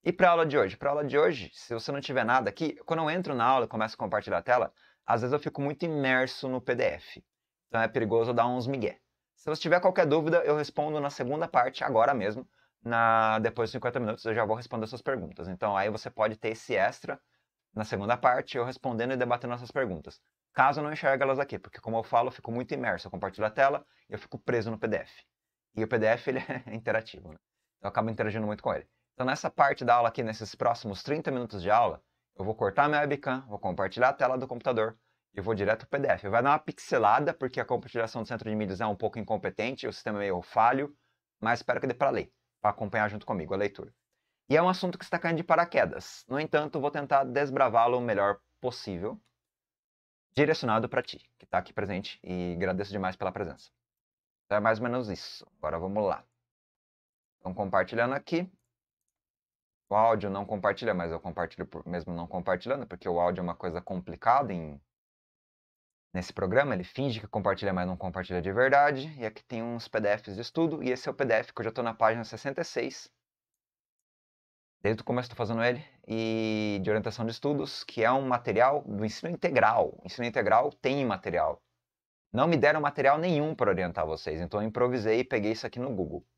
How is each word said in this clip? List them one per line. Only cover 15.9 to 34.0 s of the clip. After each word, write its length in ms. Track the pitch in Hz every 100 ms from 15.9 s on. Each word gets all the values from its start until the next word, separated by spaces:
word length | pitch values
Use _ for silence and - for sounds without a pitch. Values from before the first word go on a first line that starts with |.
| 107 -
pode 280 | - 110
ter 140 | 113 113
esse 260 | 110 -
extra 440 | 104 104 135 - 139 _ _ _ _ _
na 100 | 107
segunda 320 | 107 95 101
parte, 420 | 120 127 127 - 131
eu 60 |
respondendo 500 | 120 127 135 113 123
e 40 | 131
debatendo 380 | 123 120 123
essas 160 | 120 120
perguntas. 500 | 139 123 82 76 - _ _ _
Caso 280 | - 131 143
eu 20 |
não 100 | 147
enxergue 300 | 151 147 135
elas 160 | 135 135
aqui, 180 | 139 101
porque 240 | - -
como 160 | - 113
eu 60 |
falo, 240 | 113 120 120
eu 40 |
fico 200 | - -
muito 200 | 117 127
imerso. 320 | 143 117 87 98
Eu 40 |
compartilho 360 | 92 95 - 107
a 20 |
tela 340 | - 139 147 - _ _
e 60 |
eu 60 | 113
fico 180 | - 110
preso 320 | - 120 107
no 80 | 110
P 100 | 113
D 100 | 104
F. 280 | - - _ _ _ _ _
E 80 | -
o 40 | 110
P 100 | 123
D 80 |
F, 240 | 107 120 -
ele 100 | 127
<laughs> 0 | - 131 117
é 80 |
interativo, 540 | 107 110 110 113 - 80
né? 80 | 78 _ _ _ _
Então 80 | 101
eu 20 |
acabo 220 | - 110
interagindo 340 | 110 107 110
muito 160 | 107 104
com 100 | 120
ele. 160 | 80 - _ _
Então 120 | -
nessa 240 | 127 147 160
parte 360 | - 139 -
da 100 | 120
aula 140 | 120 117
aqui, 120 | -
nesses 320 | 113 110 110
próximos 480 | - 123 117 107 95
trinta 300 | - 151 160
minutos 300 | 131 120 101
de 80 | 90
aula, 320 | 110 107 78 _ _ _ -
eu 60 |
vou 100 | 95
cortar 360 | 110 98 95 147
minha 100 | 151
webcam, 460 | 147 143 143 131 131
vou 100 | 104
compartilhar 520 | 98 90 95 117